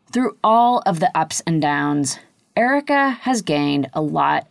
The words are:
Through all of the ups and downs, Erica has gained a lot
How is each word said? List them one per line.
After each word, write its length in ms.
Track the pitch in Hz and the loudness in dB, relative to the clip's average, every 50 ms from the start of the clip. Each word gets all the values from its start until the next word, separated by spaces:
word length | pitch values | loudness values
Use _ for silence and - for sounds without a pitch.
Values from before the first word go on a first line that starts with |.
| _ _ - | _ _ -4
Through 260 | 240 262 - - _ - | -2 -2 -2 -4 _ 0
all 400 | 214 220 233 240 240 247 - - | 2 4 4 4 4 2 0 0
of 140 | - 185 160 | -2 -2 0
the 100 | 170 180 - | 0 -2 0
ups 260 | 160 156 156 - - - | -2 -4 -4 -4 -6 -4
and 160 | 170 165 156 | -2 0 0
downs, 600 | 147 147 147 143 143 147 147 147 143 135 - - - _ _ _ _ _ - | 0 0 0 0 -2 -2 -2 -2 -2 -4 -6 -8 -12 _ _ _ _ _ -2
Erica 540 | 208 233 247 277 285 285 - 285 285 277 269 | 0 2 2 2 0 0 0 0 2 2 0
has 320 | 247 - - 247 262 226 180 | -2 -2 -2 -2 -2 -2 -2
gained 480 | - 147 147 147 143 143 143 135 135 - | -2 0 0 0 0 0 0 -2 -4 -4
a 80 | 156 | -4
lot 460 | 156 147 156 151 143 143 151 147 - - | -4 -2 -2 0 0 0 0 0 -2 -4